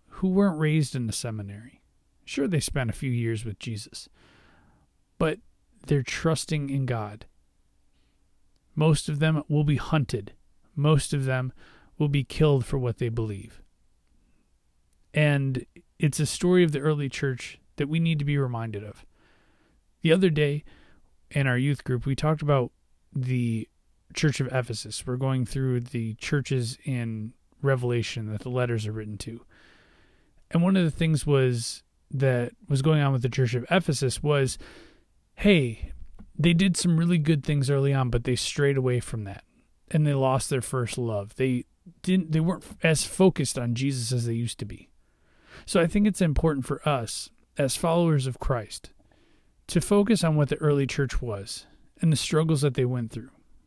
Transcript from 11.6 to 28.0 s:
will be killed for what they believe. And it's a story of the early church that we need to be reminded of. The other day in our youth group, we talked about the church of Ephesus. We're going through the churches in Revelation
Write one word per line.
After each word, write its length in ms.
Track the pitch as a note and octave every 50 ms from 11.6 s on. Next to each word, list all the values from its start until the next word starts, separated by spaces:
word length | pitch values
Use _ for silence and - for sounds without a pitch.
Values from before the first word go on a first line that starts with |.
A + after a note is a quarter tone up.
| - - - - - _ _ -
will 100 | D#3 D3
be 160 | C#3 C#3+ B2+
killed 420 | - - - D#3+ D3+ C#3+ C3 A#2
for 120 | - C#3+ C3+
what 200 | B2 A#2+ A2 -
they 120 | B2+ A#2
believe. 520 | A2+ A#2 A2+ G#2+ G2+ F#2+ - - - - - _ _ _ _ _ _ _ _ _ _ _ _ _ _ _ _ _ _ _ _ _ _ _ _ _ _ _ _ _ -
And 480 | D3+ D3+ D3 C#3+ C#3 C#3 C3+ C3 B2+ - - _ - _ _ _
it's 220 | - C3+ C#3+ - -
a 80 | D3+
story 380 | - - - F3 F3+ F3+ F3+ F3
of 80 | E3 D3
the 80 | C#3
early 280 | C#3 D#3 D3+ D3 C#3+ C3
church 520 | - - D3 C#3 B2+ B2 - - - - _ _ _
that 120 | - D3 C#3
we 120 | D#3 E3
need 180 | E3 E3 D#3+ D3
to 60 | C#3+
be 120 | C#3+ D3
reminded 460 | C#3+ C3+ B2+ A#2+ A2+ A2+ A2+ G#2+ G2+ G#2+
of. 240 | G#2 - - - - _ _ _ _ _ _ _ _ _ _ _ _ _ _ _ _ _ _ -
The 100 | D#3+ D#3+
other 160 | F#3+ F#3+ F3
day 360 | D3+ D3+ D3+ C#3+ C#3+ D3+ - - - - - - - - _ _ _ _ _ _
in 160 | - C#3+ C3+
our 100 | C3 B2
youth 280 | B2 C3 C#3+ C#3+ - -
group, 200 | - B2+ A#2+ -
we 120 | C#3 C3+
talked 260 | - D3+ D3+ D#3 D3+ D3+
about 300 | D3 C#3+ C3+ B2 - - _ _ _ _ _ _ _ -
the 540 | C3+ B2+ B2+ C3 B2 A#2+ A#2 A2+ A2 A2 - _ _ _ _ _ _ _ _ -
church 280 | - - D3+ - -
of 80 | C3+ A#2+
Ephesus. 580 | C3 C3 A#2+ - A2+ - - G#2 - - -
We're 100 | B2+ B2
going 300 | B2+ C#3 C3+ C3+ B2+ B2
through 340 | - - C3+ C3 C3 B2 B2
the 340 | A#2+ - - A#2+ A2+ A2+ G#2+
churches 640 | - - - D#3 C#3+ C3 - C#3 B2+ A#2+ A#2 B2+ - -
in 480 | C#3+ C3 A#2+ A#2 A2+ A2 A2 G#2+ A2+ - _ _ _ _ _ C#3
Revelation 640 | C#3 C3+ B2+ B2 B2 A#2+ A#2+